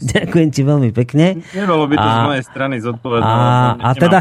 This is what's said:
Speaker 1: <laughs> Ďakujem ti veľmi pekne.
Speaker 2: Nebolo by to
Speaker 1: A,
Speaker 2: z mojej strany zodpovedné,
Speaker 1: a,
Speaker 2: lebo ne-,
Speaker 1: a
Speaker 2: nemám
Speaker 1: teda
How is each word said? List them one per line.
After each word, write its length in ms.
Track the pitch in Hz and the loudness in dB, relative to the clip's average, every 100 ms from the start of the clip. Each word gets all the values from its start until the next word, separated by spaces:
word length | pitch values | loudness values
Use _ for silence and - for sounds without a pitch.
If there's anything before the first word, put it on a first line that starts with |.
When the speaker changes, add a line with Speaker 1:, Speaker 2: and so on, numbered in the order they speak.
| 135 | -2
Speaker 1:
<laughs> 80 | 208 | -4
Ďakujem 320 | 175 170 156 | 0 0 0
ti 140 | 135 | 0
veľmi 260 | 139 147 123 | 0 2 0
pekne. 500 | 120 120 143 175 175 - | 0 -2 2 0 0 -8
Speaker 2:
Nebolo 320 | 190 202 160 | -6 -2 0
by 100 | 147 | 2
to 60 | 147 | 2
Speaker 1:
A, 80 | 110 | 2
Speaker 2:
z 120 | 113 | 2
mojej 200 | 117 139 120 | 0 -2 -6
strany 300 | - 135 127 | -6 -6 -4
zodpovedné, 420 | 117 117 127 117 | -6 -6 -4 -2
Speaker 1:
a, 60 | 110 | 0
Speaker 2:
lebo 160 | 117 | 2
ne-, 80 | 123 | 2
Speaker 1:
a 160 | 123 123 - | 2 0 0
Speaker 2:
nemám 160 | 123 127 | -2 0
Speaker 1:
teda 180 | 175 185 | 2 2